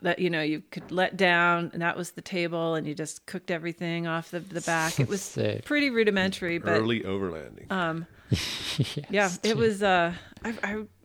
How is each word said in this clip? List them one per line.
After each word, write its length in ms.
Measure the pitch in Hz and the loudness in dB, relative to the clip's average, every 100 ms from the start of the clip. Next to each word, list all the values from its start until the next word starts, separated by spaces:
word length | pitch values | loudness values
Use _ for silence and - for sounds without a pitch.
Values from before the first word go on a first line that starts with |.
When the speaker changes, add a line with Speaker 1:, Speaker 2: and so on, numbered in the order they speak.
Speaker 1:
that, 180 | 180 170 | -2 2
you 100 | 175 | 0
know, 120 | 165 | 2
you 200 | 151 151 - | 0 -2 -6
could 200 | 175 - | -12 -4
let 260 | 175 185 185 | 0 0 4
down, 520 | 180 170 175 170 170 | 6 6 6 4 0
and 80 | 170 | -2
that 160 | 170 - | -2 -2
was 140 | 175 | -6
the 100 | - | -10
table, 540 | - 185 170 165 165 160 | -6 -2 0 0 0 0
and 120 | 147 | -2
you 60 | 147 | -4
just 300 | 151 - - | -6 -10 -10
cooked 260 | 180 - | -8 -4
everything 560 | 170 170 165 170 170 170 | -4 -4 -4 -4 -2 -2
off 240 | 165 165 | -4 -4
the, 80 | 175 | -8
the 220 | 190 165 | -6 -6
back. 360 | 170 165 160 - | 0 0 0 0
It 100 | 120 | 0
was 120 | 190 | -2
Speaker 2:
<laughs> 20 | |
Sick. 420 | - - 107 107 - | -4 -2 0 -2 0
Speaker 1:
pretty 240 | 294 285 | 2 2
rudimentary, 680 | 233 208 196 190 190 180 170 | 4 4 4 2 0 -2 -2
but 220 | - 107 | 0 2
Speaker 3:
Early 220 | 110 113 | 2 0
overlanding. 680 | 92 98 95 80 64 50 - | 0 -2 -2 -4 -10 -14 -6
Speaker 1:
um, 340 | 190 165 160 165 - | -2 -2 -4 -8 -16
Speaker 2:
<laughs> 200 | - - - - - - | -2 0 0 -6 -4 -2
Yes, 280 | - 147 143 | -2 -4 -2
Speaker 1:
yeah, 180 | 208 190 | 2 2
it 140 | 180 | 0
Speaker 2:
dude. 140 | 214 226 | 0 2
Speaker 1:
was, 260 | 226 196 | 2 4
uh, 300 | 202 180 170 175 - - | 4 4 2 -2 -12 -10
I, 100 | 220 220 | -8 -4
I, 100 | 196 214 214 _ | -4 -6 -8 _